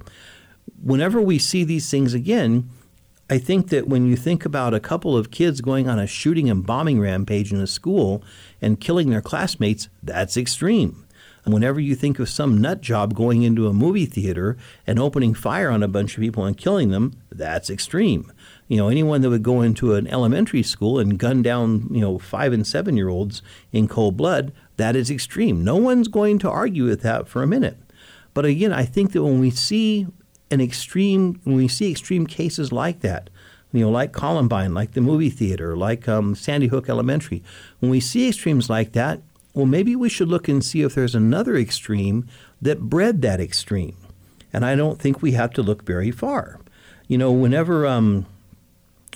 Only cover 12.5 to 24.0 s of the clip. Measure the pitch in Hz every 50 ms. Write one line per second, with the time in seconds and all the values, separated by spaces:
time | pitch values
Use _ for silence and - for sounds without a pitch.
12.5 | 110 104 113 156 190 196 151 120 113 104 101 104 107 104 113 120 120 117 120 117
13.5 | 113 113 110 104 98 101 131 175 196 208 156 - - - 104 92 87 85 92 107
14.5 | 123 - - - - - - - 101 117 135 147 - 143 127 113 113 - - 104
15.5 | 135 185 196 139 117 107 104 98 95 101 104 104 - 113 110 113 104 113 95 98
16.5 | 98 - - 185 202 196 139 98 95 98 120 131 - - - - - 87 80 80
17.5 | 82 82 - - 98 101 - - - 180 226 185 107 73 - - - - - -
18.5 | - - _ - 120 107 101 104 127 156 156 151 151 139 131 127 120 113 107 123
19.5 | 123 123 117 117 113 - 127 117 104 101 107 - 127 127 120 113 131 175 220 -
20.5 | - 123 107 - - - 101 107 131 131 104 101 101 92 123 120 135 127 117 120
21.5 | 120 123 117 113 110 104 117 - 135 117 104 98 92 90 - - - - 147 135
22.5 | 120 110 107 - - - 190 202 143 104 95 92 90 90 104 101 110 - - -
23.5 | - - - _ - 113 107 104 - 117